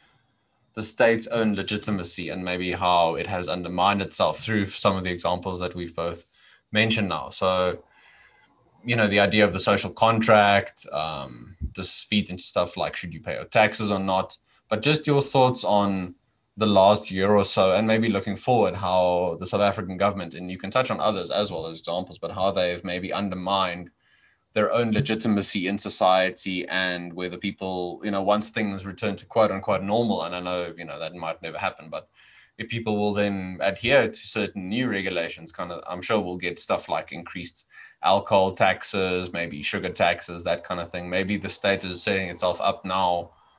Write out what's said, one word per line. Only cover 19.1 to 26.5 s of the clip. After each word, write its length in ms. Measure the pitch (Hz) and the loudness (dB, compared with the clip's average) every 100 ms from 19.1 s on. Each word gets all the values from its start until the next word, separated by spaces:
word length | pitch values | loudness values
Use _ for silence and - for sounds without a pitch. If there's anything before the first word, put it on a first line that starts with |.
| 87 90 82 | 2 0 -4
the 80 | 92 | -4
South 140 | 101 | 2
African 340 | 101 101 90 92 | 2 0 -6 0
government, 360 | 101 98 85 | 0 0 -8
and 180 | 85 90 | -10 -10
you 60 | 92 | -10
can 140 | 95 | -2
touch 180 | 127 127 | -2 0
on 100 | 98 | 0
others 300 | 104 98 - | 0 -2 -2
as 200 | 101 104 | -2 -2
well 160 | 82 82 | -4 -8
as 120 | 80 | -10
examples, 380 | - 87 92 87 | -6 -6 -6 -10
but 140 | 82 | -10
how 200 | 90 95 | -2 0
they've 320 | 92 90 87 | 2 0 -2
maybe 300 | 90 90 92 | -6 -6 -4
undermined 760 | 98 101 92 90 98 92 87 87 _ _ _ _ _ _ | -4 -4 -4 0 0 0 -4 -12 _ _ _ _ _ _
their 200 | 110 104 | 0 2
own 200 | 117 117 | 2 2
legitimacy 760 | 107 - 110 113 101 95 101 90 | 2 0 0 2 2 0 -2 -2
in 120 | 101 | -2
society, 880 | 101 - 95 92 92 90 98 | -4 2 4 6 2 -2 -6